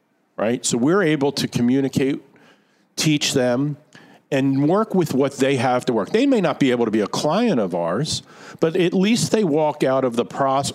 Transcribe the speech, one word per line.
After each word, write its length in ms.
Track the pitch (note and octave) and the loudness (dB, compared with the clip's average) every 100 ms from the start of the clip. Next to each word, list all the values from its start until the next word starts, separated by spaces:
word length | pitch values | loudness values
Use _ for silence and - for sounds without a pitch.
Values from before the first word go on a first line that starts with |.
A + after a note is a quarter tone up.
| _ _ _ - | _ _ _ -6
right? 300 | G#2+ B2 - | -4 -2 -2
So 120 | A#2+ | 0
we're 260 | C3+ G3 | 2 2
able 280 | D#3+ D3+ C#3+ | 2 2 0
to 160 | - B2+ | -2 -4
communicate, 720 | B2 A#2+ C3+ C3+ C#3+ C3+ - - _ - _ _ _ _ - | 0 2 2 0 0 -2 -2 -10 _ -20 _ _ _ _ -4
teach 340 | D#3 D3 - | 0 0 0
them, 440 | C#3 B2 B2 D3 C#3+ _ - - - _ | 0 0 0 -2 -6 _ -20 -20 -20 _
and 360 | C#3 C#3 C3+ D3 | 0 2 2 2
work 260 | G3 A3 F#3 | 2 0 0
with 180 | D#3+ | 0
what 200 | B2+ C3+ | 0 0
they 240 | - C3+ C3+ | 0 0 2
have 260 | C3 B2 | 0 0
to 80 | B2 | 0
work. 200 | A2+ F#2 | -2 0
They 140 | G#3+ C#4 | 0 2
may 140 | A#3+ | 2
not 180 | E3 - | 0 2
be 140 | C3+ | 2
able 140 | A#2+ A2+ | 2 0
to 60 | |
be 100 | G#2+ | 0
a 60 | G2 | -2
client 520 | - D3 F#3+ A#3+ C#3 | -2 -2 0 0 0
of 160 | F#2+ F2 | -2 -2
ours, 480 | E2+ G#2 D#3 - - - - - | -2 -2 -4 -6 -10 -20 -20 -2
but 160 | E3 F#3 | 0 2
at 160 | F3 | 0
least 400 | F#3 G3 A#3+ - | 2 2 0 0
they 100 | A3+ | 0
walk 400 | F#3 D3+ D3+ C#3+ | 2 2 0 0
out 220 | C#3 C3 C3 | 0 0 0
of 100 | A#2 | -2
the 100 | - | -4
proce-, 480 | - C3+ C3+ C3+ | -2 0 0 -2